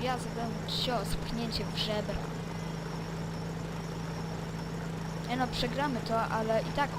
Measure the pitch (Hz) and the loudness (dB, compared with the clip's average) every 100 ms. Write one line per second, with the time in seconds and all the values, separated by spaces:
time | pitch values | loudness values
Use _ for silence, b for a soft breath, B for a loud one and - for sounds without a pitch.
0 | 247 247 233 233 233 - - - 262 240 | 0 0 0 -2 -2 -2 -2 0 2 2
1 | 202 - - 233 226 220 202 - - 214 | 2 0 0 0 0 0 -2 0 0 2
2 | 208 196 - - - - - - - - | 2 0 -2 -4 -4 -4 -4 -4 -4 -4
3 | - - - - - - - 165 - - | -2 -2 -2 -2 -2 -2 -2 -2 -4 -4
4 | 160 165 165 165 - 165 - - - - | -2 -2 -2 -4 -4 -4 -2 -2 -2 -2
5 | - - - 254 247 - 240 254 285 233 | -2 -2 0 2 2 2 2 2 2 2
6 | - 226 220 220 220 226 - - 277 | 2 2 4 2 4 4 4 2 2